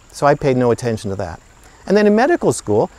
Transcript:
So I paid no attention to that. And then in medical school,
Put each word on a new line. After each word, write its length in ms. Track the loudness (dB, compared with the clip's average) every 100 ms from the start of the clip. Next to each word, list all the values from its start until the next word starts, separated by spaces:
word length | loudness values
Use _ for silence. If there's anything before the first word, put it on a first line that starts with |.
| -20
So 140 | -2 0
I 80 |
paid 220 | 2 0 0
no 160 | 2
attention 360 | 0 -2 -6 -6
to 60 | -8
that. 240 | -8 -12 -20 -20 -20 -16 -2
And 100 | 2
then 100 | 4
in 80 |
medical 380 | 2 2 0 0
school, 380 | -2 -2 -2 -2